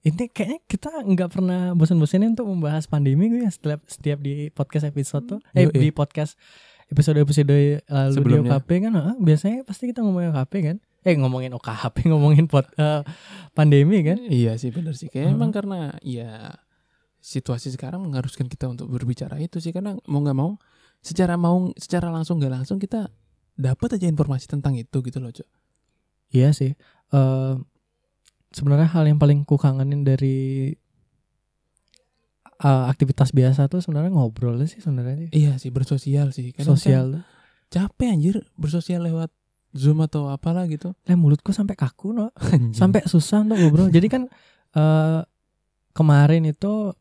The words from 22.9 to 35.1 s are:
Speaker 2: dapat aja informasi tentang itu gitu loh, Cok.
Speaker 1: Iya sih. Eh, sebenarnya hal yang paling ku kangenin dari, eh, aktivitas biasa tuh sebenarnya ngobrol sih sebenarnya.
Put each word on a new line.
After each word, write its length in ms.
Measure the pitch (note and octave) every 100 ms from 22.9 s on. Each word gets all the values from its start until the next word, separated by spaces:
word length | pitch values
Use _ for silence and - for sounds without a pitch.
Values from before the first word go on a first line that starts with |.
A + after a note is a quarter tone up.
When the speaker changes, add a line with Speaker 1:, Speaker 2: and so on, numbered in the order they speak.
| A3+ G3 _ _ _ _
Speaker 2:
dapat 400 | - C3 C3 A#3+
aja 120 | A3 F3
informasi 440 | D3+ C#3+ C3 -
tentang 240 | D3 C#3
itu 240 | B2+ A#2 C3+
gitu 180 | B2+ C3
loh, 120 | B2
Cok. 160 | A2+ - _ _ _ _ _ _ _ _
Speaker 1:
Iya 200 | B2+ C3
sih. 240 | D3+ C3+ C#3+ _ _ _
Eh, 460 | C#3 C3+ C3 C3 C3 - _ _ _ _ _ _ _ _
sebenarnya 400 | - C#3+ C#3+ D#3+
hal 160 | E3+ D#3
yang 100 | D3+
paling 280 | D3 D3
ku 100 | C#3+
kangenin 480 | C#3+ C#3+ C3+ C3+ C#3+
dari, 720 | C#3 C3 C3+ C3 C3 C3+ C3+ - _ _ _ _ _ _ _ _ _ _ _ _ _ _ _ _ _ _
eh, 260 | C#3+ C3+ B2+
aktivitas 440 | C#3 C3+ - C3+
biasa 360 | C3+ B2+ C3+ C#3
tuh 120 | F#3
sebenarnya 300 | F3 D3 E3
ngobrol 480 | F#3 A#2+ A2+ A#2+ A#2
sih 140 | D3+ -
sebenarnya. 520 | E3 C3 B2